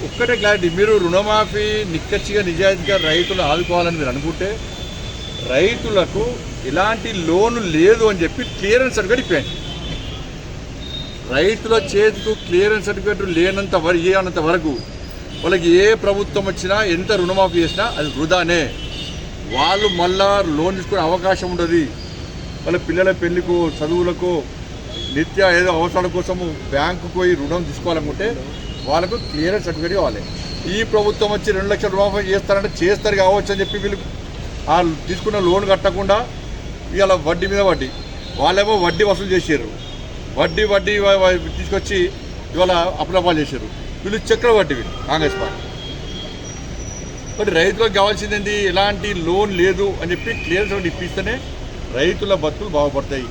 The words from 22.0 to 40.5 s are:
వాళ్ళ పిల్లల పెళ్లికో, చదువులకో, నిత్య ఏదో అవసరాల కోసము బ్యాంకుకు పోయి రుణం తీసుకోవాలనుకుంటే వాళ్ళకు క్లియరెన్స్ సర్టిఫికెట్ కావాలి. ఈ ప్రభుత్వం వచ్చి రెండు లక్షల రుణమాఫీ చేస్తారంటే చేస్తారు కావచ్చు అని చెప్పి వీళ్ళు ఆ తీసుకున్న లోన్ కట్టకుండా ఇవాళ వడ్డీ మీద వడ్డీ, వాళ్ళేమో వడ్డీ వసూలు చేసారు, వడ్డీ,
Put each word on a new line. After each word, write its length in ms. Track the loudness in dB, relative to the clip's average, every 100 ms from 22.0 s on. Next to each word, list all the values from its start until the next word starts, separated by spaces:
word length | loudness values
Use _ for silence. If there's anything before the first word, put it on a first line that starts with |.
| -12 -12 -12 -10 -10 -8
వాళ్ళ 140 | -2 -2
పిల్లల 340 | 0 2 2
పెళ్లికో, 600 | 2 0 0 0 2 0 0
చదువులకో, 640 | -2 0 0 0 -2 -2 -4 -12 -12 -12 -10 -8 -6 -4
నిత్య 420 | -2 2 4 6
ఏదో 140 | 4
అవసరాల 360 | 2 2 0 0
కోసము 480 | -2 -4 -4 -4 -6 -4
బ్యాంకుకు 380 | 0 0 -2 -6
పోయి 280 | 0 2 2
రుణం 280 | 0 -2
తీసుకోవాలనుకుంటే 720 | -4 -4 -2 -2 -2 -2 -4 -4 -8 -10 -10 -8 0
వాళ్ళకు 320 | 0 0 -4
క్లియరెన్స్ 480 | -6 -2 0 0 -2
సర్టిఫికెట్ 340 | -4 -2 0
కావాలి. 220 | 0 -2 -8 -8 -8 -8 -4 -2
ఈ 40 |
ప్రభుత్వం 480 | 2 2 2 2 0
వచ్చి 200 | 0 0
రెండు 180 | -2 0
లక్షల 180 | 0 0
రుణమాఫీ 400 | 2 2 2 0
చేస్తారంటే 580 | 0 2 2 2 0 0
చేస్తారు 300 | 2 2 4
కావచ్చు 360 | 4 4 2
అని 100 | -2
చెప్పి 160 | -2 -2
వీళ్ళు 200 | -4 -4 -6 -10 -10 -10 -10 -8 2
ఆ 120 | 4 4 -2 -6
తీసుకున్న 320 | -4 -2 2
లోన్ 300 | 4 4 4
కట్టకుండా 580 | 2 2 0 2 2 0 -8 -10 -10 -10 -10 -6 0
ఇవాళ 180 | 4
వడ్డీ 340 | 4 2 0 0
మీద 120 | 4
వడ్డీ, 300 | 4 2 -2 -6 -10 -10 -10 0
వాళ్ళేమో 380 | 2 4 4 4
వడ్డీ 280 | 2 4
వసూలు 240 | 2 2 2
చేసారు, 420 | 0 2 0 0 -10 -12 -12 -12 -12 -8 0
వడ్డీ, 240 | 0